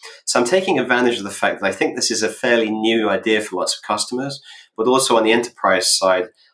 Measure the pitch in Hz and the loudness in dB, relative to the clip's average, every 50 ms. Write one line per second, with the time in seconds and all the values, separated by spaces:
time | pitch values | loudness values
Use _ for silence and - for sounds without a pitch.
0 | - - - - _ - - 127 120 - 180 190 190 190 170 131 120 123 123 123 | -20 -20 -20 -12 _ -2 -2 0 0 2 2 0 2 2 0 0 0 0 0 2
1 | 123 120 117 101 101 104 - - 107 98 - - 101 98 - - 151 - - 123 | 2 0 0 -2 -6 -8 -6 -4 -2 -2 -2 -2 -4 -4 -2 0 -2 -2 -2 -2
2 | 120 - 113 - 107 107 - - - 123 120 117 113 107 107 107 110 113 113 113 | -4 -2 -2 -2 -2 -2 -4 -4 0 0 2 2 2 0 -2 0 0 0 2 2
3 | 107 104 98 95 - 110 107 107 - - 92 87 85 82 - - - - 104 104 | 2 0 0 0 0 2 2 2 0 -2 -4 -4 -4 -4 -4 -6 -6 -4 -4 -4
4 | - - 123 127 135 139 139 - - - - - - _ _ - 110 127 127 131 | -4 -4 -6 -6 -6 -6 -8 -12 -14 -20 -20 -20 -20 _ _ -2 2 2 2 2
5 | 131 - 123 113 110 110 113 117 120 - - - - 95 95 92 92 - - - | 4 4 2 4 4 4 4 2 0 -2 -6 -4 0 0 2 2 2 0 0 2
6 | 95 95 92 92 87 - - _ _ _ | 2 2 2 2 0 -4 -10 _ _ _